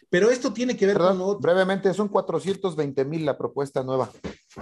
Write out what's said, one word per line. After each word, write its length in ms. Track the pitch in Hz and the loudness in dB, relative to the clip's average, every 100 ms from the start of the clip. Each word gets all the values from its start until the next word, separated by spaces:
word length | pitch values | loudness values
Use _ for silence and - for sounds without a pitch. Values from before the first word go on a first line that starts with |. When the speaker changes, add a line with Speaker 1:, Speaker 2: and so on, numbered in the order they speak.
| - | -2
Speaker 1:
pero 200 | 180 214 | 2 4
esto 240 | 254 254 | 2 -2
tiene 240 | 208 247 226 | -2 -4 0
que 80 | 196 | 2
ver 100 | 202 | 4
Speaker 2:
Perdón, 220 | 180 190 | 2 2
Speaker 1:
con 100 | 185 | -2
otro. 120 | 202 | -2
Speaker 2:
brevemente, 520 | 165 185 185 190 196 | 2 2 2 2 0
son 140 | 175 208 | 0 0
cuatrocientos 680 | 196 185 160 160 190 190 156 | 0 0 -4 -4 -4 -4 -2
veinte 280 | 143 131 | -4 -2
mil 220 | 135 160 147 | -2 -2 -2
la 120 | 123 | -2
propuesta 460 | - 135 139 139 | -4 -6 -4 -4
nueva. 280 | 131 131 120 - - - _ - | -2 -2 -2 -6 -14 -14 _ -20